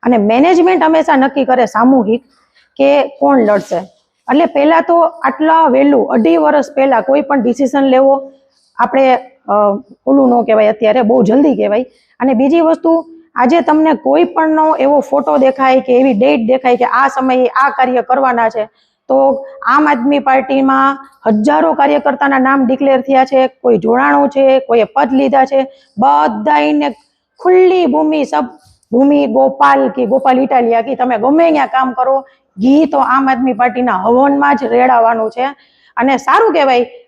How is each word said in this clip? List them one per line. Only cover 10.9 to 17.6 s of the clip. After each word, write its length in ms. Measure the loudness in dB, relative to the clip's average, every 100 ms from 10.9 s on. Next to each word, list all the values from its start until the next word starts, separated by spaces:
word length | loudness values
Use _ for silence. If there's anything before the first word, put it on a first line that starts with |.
| 0
બહુ 200 | 2 2
જલ્દી 340 | 2 2 2 0
કહેવાય. 280 | -2 -2 -6 _ _ _
અને 120 | -2
બીજી 260 | 0 0 2
વસ્તુ, 320 | 0 0 0 -2 -4 -18 _
આજે 280 | -2 0 0
તમને 300 | 0 0 0
કોઈ 300 | -2 0 0
પણનો 400 | 0 0 -2 0 0 0
એવો 200 | 0 0
ફોટો 360 | 0 -4 0 0
દેખાય 420 | 0 0 0 0
કે 120 | 2
એવી 220 | 2 2
ડેટ 280 | 2 0 0 0
દેખાય 300 | -2 0 0
કે 120 | 0
આ 140 | 0 -2
સમયે 380 | -2 -2 0 0
આ 140 | 0